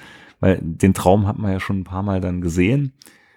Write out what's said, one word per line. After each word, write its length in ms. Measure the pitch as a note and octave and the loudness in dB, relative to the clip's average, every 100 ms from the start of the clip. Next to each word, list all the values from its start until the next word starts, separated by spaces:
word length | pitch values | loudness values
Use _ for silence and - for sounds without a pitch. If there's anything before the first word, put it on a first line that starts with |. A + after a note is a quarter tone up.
| - - - _ | -20 -20 -20 _
weil 180 | G2 F#2 | 0 0
den 320 | D#2+ D#2+ G2 | -2 2 2
Traum 320 | F2+ F2+ G2+ G2+ | 4 4 4 2
hat 100 | - | -2
man 140 | G#2 | -4
ja 80 | F#2+ | -4
schon 200 | - G2 | -4 -6
ein 40 | |
paar 180 | F2 F#2 | -6 -6
Mal 200 | G2+ F#2+ | -2 -2
dann 180 | F2+ F2+ | -2 -4
gesehen. 540 | F2+ E2 F2+ C#3 C#3 - - _ _ | -2 0 2 2 -2 -8 -20 _ _